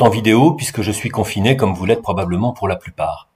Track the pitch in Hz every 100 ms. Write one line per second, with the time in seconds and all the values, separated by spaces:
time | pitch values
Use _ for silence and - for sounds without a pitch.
0 | 120 110 110 113 151 - - 113 104 101
1 | 113 - 104 101 107 135 104 87 95 117
2 | - 90 87 90 120 - 98 90 - -
3 | 82 82 _